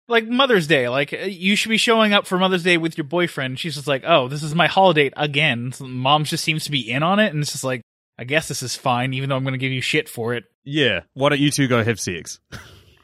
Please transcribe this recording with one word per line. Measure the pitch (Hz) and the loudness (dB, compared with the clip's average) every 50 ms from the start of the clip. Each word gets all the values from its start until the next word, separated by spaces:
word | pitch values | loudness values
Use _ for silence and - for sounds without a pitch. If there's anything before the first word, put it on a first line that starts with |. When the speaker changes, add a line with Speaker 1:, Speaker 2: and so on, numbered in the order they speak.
| _ | _
Speaker 1:
Like | - 233 226 226 220 | 0 0 0 0 2
Mother's | 240 247 277 254 240 190 160 | 2 2 4 4 4 4 4
Day. | 143 165 139 123 | 4 2 2 2
Like, | 120 123 135 147 151 170 | 2 0 0 -2 -2 -4
uh, | 123 165 | -6 -6
you | 196 202 165 151 190 208 | -6 -6 -2 0 0 2
should | 208 - 220 | 2 2 0
be | 220 | 0
showing | 202 - 240 226 226 220 208 202 | 2 4 4 4 4 4 4 4
up | 202 196 | 2 2
for | - 190 180 | 0 0 0
Mother's | 190 185 190 180 165 | 2 2 2 2 2
Day | 185 175 | 2 2
with | 170 160 160 - | 2 0 -4 -4
your | - 151 | -6 -6
boyfriend. | 131 165 175 175 160 - - 135 127 131 - | -2 0 0 0 -2 -2 -4 -6 -6 -6 -6
She's | - 170 139 | -8 -8 -8
just | 147 131 | -6 -2
like, | 143 139 135 - | -2 -2 -2 2
"Oh, | 151 170 151 127 127 | 4 4 4 2 0
this | 143 147 | -4 -6
is | 156 151 147 | -6 -2 2
my | 170 160 | 2 2
holiday | 151 - 190 190 185 165 151 143 131 - | 4 4 4 4 6 6 4 2 2 2
again." | - 147 147 139 143 156 151 120 117 120 131 123 | -2 -2 -2 0 0 0 0 0 -2 -4 -8 -8
So | - 139 | -10 -12
Mom | 127 127 127 127 135 147 151 151 | -10 -6 -2 2 2 4 2 2
just | - 165 156 - | 0 -4 -4 -2
seems | 165 156 160 - | -2 -2 -4 -4
to | - | -4
be | 143 131 113 107 | -4 -4 -4 -4
in | 120 139 156 | -2 -2 0
on | 175 196 208 | 2 2 2
it, | 214 202 151 | 2 0 0
and | 151 147 | -2 -4
it's | - | -4
just | - 135 - | -4 -6 -4
like, | 131 127 120 - _ _ _ _ _ _ | -4 -6 -6 -8 _ _ _ _ _ _
"I | - 127 | -14 -8
guess | 117 139 156 156 | -2 -2 -2 -2
this | - 131 - 131 | -4 -8 -8 -8
is | 120 - | -8 -8
fine, | - - 135 123 120 123 131 131 | -4 -2 0 0 0 0 -2 -4
even | 131 135 139 | -4 -4 -4
though | 139 | -4
I'm | 131 131 | -2 -4
gonna | 135 131 | -4 -4
give | 127 131 131 131 | -4 -4 -4 -4
you | 127 | -4
shit | 120 - - 151 151 | -4 -2 -2 -2 -2
for | - - 127 113 117 120 | -4 -8 -6 -4 -4 -4
it." | 117 - _ _ _ - | -6 -8 _ _ _ -12
Speaker 2:
Yeah. | 135 143 151 139 117 101 85 - _ - | -6 -2 0 2 2 0 -2 -6 _ -4
Why | 127 135 147 | 0 0 2
don't | 147 139 | 2 2
you | 147 147 | 2 2
two | - - 143 | 2 2 2
go | 120 127 117 107 | 2 2 2 2
have | 117 113 - | 0 -2 -4
sex? | - 104 90 82 - - - - _ | -4 -8 -8 -10 -10 -14 -18 -18 _
<laughs> | - - - - - - - _ _ _ _ | -20 -20 -20 -20 -20 -20 -20 _ _ _ _